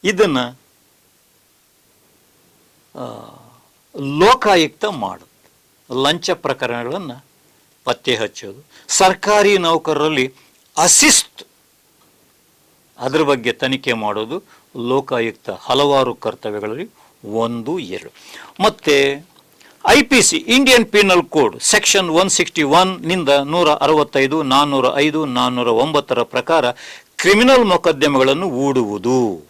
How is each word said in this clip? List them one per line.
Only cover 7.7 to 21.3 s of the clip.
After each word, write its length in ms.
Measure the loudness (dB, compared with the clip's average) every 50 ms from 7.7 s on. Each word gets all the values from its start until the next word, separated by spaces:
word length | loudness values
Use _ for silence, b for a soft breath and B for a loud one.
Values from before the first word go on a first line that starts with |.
| _ _ _
ಪತ್ತೆ 320 | -6 -6 -6 _ -4 -4
ಹಚ್ಚೋದು. 500 | -2 -4 -6 -8 -12 -18 -18 -18 -18 -20 _ b b b b
ಸರ್ಕಾರಿ 720 | 0 2 4 4 2 2 0 2 2 4 4 4 4 2
ನೌಕರರಲ್ಲಿ 760 | 2 2 0 0 0 -2 -2 0 0 0 0 0 -2 -4 -4 b b b b b _ _ _ 0
ಅಶಿಸ್ತು, 680 | 2 2 4 4 4 4 4 2 0 -4 _ -20 -20 _ _ _ _ _ _ _ _ _ _ _ _ _ _ _ _ _ _ _ _ _ _ _ _ _ _ _ _ _ _ -8
ಅದ್ರ 220 | -8 -4 -2 0
ಬಗ್ಗೆ 300 | 2 2 0 0 0 -6
ತನಿಖೆ 420 | -6 -4 -4 -4 -4 -4 -4 -4 -4
ಮಾಡೋದು 500 | -4 -4 -4 -4 -4 -6 -8 -10 -12 -12 b b b b b _ -10
ಲೋಕಾಯುಕ್ತ 720 | -4 -2 -2 -2 -2 -2 -4 -4 -4 -4 -6 _ _ -12
ಹಲವಾರು 640 | -12 -12 -6 -2 0 0 2 2 2 2 0 0 -4
ಕರ್ತವ್ಯಗಳಲ್ಲಿ 760 | -6 -8 -10 -10 -8 -10 -10 -8 -8 -8 -8 -10 -10 -12 -14 _ b b b b b -16 -8
ಒಂದು, 500 | -6 -4 -4 -4 -6 -8 -8 -8 -8 -8
ಎರಡು. 300 | -8 -10 -12 -14 -14 -16 B B B B B B B B B B -2
ಮತ್ತೆ 640 | -2 -2 -2 -2 0 2 2 2 0 -2 -6 -12 _ _ _ _ _ _ _ b b b b b 2
ಐ 140 | 4 4
ಪಿ 220 | 4 2 2 2 2
ಸಿ, 140 | 2 0 -4
ಇಂಡಿಯನ್ 480 | -4 0 0 2 4 4 4 4 4
ಪೀನಲ್ 380 | 2 2 2 2 4 2 2 0
ಕೋಡ್ 360 | 0